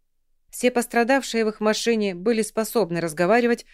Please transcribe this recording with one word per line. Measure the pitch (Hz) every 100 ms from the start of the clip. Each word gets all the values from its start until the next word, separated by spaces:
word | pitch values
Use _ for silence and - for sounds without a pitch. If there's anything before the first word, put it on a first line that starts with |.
| _ _ _ _ _
Все | - 247
пострадавшие | 247 240 233 233 269 - 226 220
в |
их | 214
машине | 214 214 233 226 202
были | 175 196 226
способны | 214 - 214 240 175 170
разговаривать, | 165 151 175 233 240 233 -